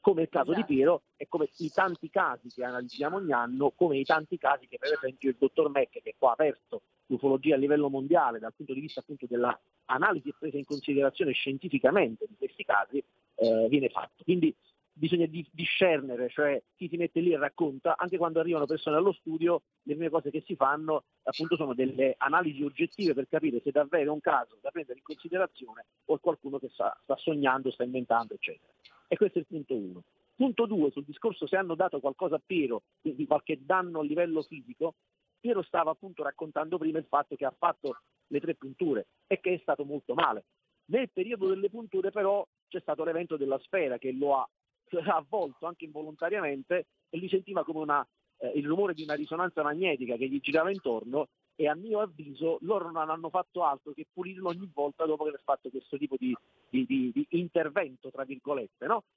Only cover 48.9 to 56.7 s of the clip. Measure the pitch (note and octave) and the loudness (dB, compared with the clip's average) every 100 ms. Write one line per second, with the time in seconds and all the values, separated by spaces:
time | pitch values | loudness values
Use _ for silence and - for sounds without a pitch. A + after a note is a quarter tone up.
48.9 | D#3+ D#3 D3+ D3 D#3+ F3+ E3+ D3 D3+ F#3 | -2 -4 -4 -4 -2 -2 0 -2 0 0
49.9 | C#3 B2 A#2+ C3 C#3 D3+ D3+ E3 G3 C#3 | 0 -2 -4 -2 -4 0 2 2 -2 -2
50.9 | A2+ G#2+ C3+ D3 _ _ _ D3 D#3 G#3+ | -4 -2 -4 -4 _ _ _ -2 -2 -2
51.9 | G#3 G#3 D3+ D3+ C3+ D#3+ E3 E3 G#3 E3+ | -2 -2 -6 -16 -4 -2 -2 -2 -2 -2
52.9 | E3 D#3 D#3+ E3 F#3 F3 F3+ E3 C#3 - | -4 -2 -2 -2 -2 -4 0 0 0 -6
53.9 | D3 D#3 - F3+ F#3 F#3 F3 F#3+ D3 C#3+ | -14 -14 -10 -10 -6 -6 -6 -8 -4 -4
54.9 | C#3 D#3+ D3+ D3+ C#3+ - C#3 C3 C3+ - | -2 -2 0 -2 -6 -4 -4 -2 -12 -10
55.9 | C#3 D3 C3 B2+ A#2+ _ _ _ | -8 -4 -2 -2 -4 _ _ _